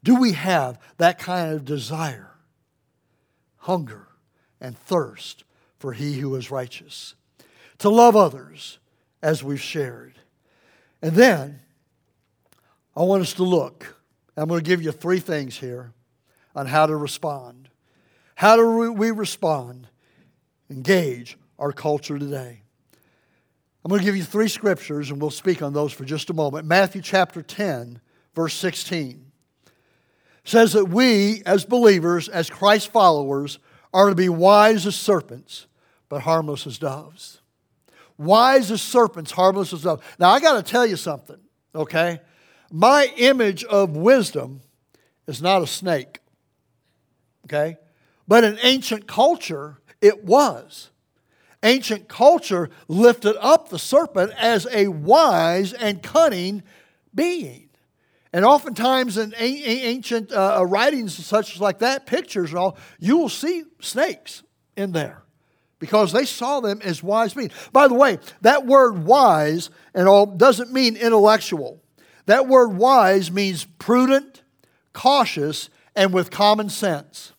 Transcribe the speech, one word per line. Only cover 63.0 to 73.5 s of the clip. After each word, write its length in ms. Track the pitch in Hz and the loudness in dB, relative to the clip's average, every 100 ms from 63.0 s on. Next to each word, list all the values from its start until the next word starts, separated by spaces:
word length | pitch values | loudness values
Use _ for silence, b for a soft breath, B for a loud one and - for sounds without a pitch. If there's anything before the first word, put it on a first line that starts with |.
you 160 | 170 311 | 0 0
will 100 | 294 | 0
see 360 | - 311 349 311 _ | -6 -6 -6 -10 _
snakes 640 | - 226 285 196 - - _ _ _ - | -10 -4 -4 -4 -16 -20 _ _ _ -10
in 160 | 196 | -6
there 320 | 165 131 - _ _ _ _ _ _ | -6 -8 -12 _ _ _ _ _ _
because 320 | 160 214 196 | -2 0 2
they 120 | 190 | 0
saw 360 | 269 - 240 285 | -4 -6 -6 -4
them 200 | 226 202 | -4 -6
as 180 | 202 165 | -8 -8
wise 320 | 170 214 226 | -2 -2 -2
beings. 180 | 277 220 B B | -4 -10 B B
By 160 | 262 277 | 4 4
the 60 | |
way, 260 | 247 277 202 B B | 4 2 0 B B
that 220 | 214 285 | 2 2
word 400 | 262 277 247 190 | 4 4 4 0
wise 640 | 160 269 240 160 151 165 - b b | 2 4 6 4 0 -4 -8 b b
and 140 | - 185 | 2 6
all 200 | 202 208 | 6 6
doesn't 460 | 185 269 214 240 | 4 4 4 -2
mean 240 | 254 247 220 | 0 0 0
intellectual. 840 | 233 226 208 214 - 165 123 - _ _ b b - | 2 4 6 4 0 -8 -10 -14 _ _ b b 2
That 200 | 233 262 | 2 6
word 300 | 262 240 185 | 6 6 4
wise 560 | 247 262 190 196 170 | 4 6 6 2 0
means 320 | 180 196 | -4 -4